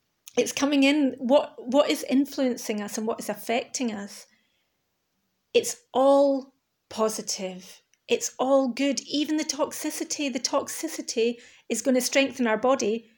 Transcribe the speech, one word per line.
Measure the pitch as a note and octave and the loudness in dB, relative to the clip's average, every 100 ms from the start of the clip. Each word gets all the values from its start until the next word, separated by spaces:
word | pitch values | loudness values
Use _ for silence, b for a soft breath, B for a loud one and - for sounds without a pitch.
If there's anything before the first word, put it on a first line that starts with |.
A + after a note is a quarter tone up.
| _ _ - B3 | _ _ -6 -2
It's | A3 | -2
coming | - C#4+ C#4+ | 0 2 4
in. | C4+ D4+ C4+ - | 4 4 2 0
What, | B3 C#4+ - - | 2 2 2 -8
what | B3 C#4 D4+ | 0 2 2
is | D#4 - | 0 0
influencing | C4 C#4 - B3+ A#3+ - G#3 | 2 2 0 -2 -2 -6 -6
us | G#3 - | -6 -6
and | A3 | -4
what | - | -6
is | - | -6
affecting | - - A#3+ - - A#3+ | -8 -2 -4 -4 -4 -4
us? | G#3 G3+ - - _ _ _ _ _ _ _ _ _ _ _ _ | -4 -10 -14 -20 _ _ _ _ _ _ _ _ _ _ _ _
It's | A#3 - - _ | 0 0 -8 _
all | B3+ C#4 C#4 C#4+ C4+ B3+ _ _ _ - | 2 4 6 4 2 -4 _ _ _ -12
positive. | A3+ A3 A3 - - F#3 F#3 - - _ _ - | -2 -2 -2 -8 -8 -8 -12 -18 -20 _ _ -4
It's | A#3 - - | -4 -4 -2
all | C4 C4+ C4+ | 2 4 2
good. | A#3 C#4 B3+ | 0 0 -2
Even | - C#4+ D4+ D#4 | -4 -4 0 -2
the | |
toxicity, | - C#4 C#4+ - D4+ - D#4+ - C#4 | -2 -2 -4 -4 -6 -6 -8 -4 -4
the | C4 | -4
toxicity | - C#4 - - D#4+ - - A#3 A#3 A#3+ B B B | -2 -2 -2 -8 -8 -8 -6 0 0 -2 B B B
is | A3+ | -2
gonna | C#4 B3+ | 2 2
strengthen | B3 C#4 C4+ B3 A#3 | 2 2 2 0 0
our | G#3+ | 2
body | B3 C4 G#3 A3+ b | 2 2 0 -2 b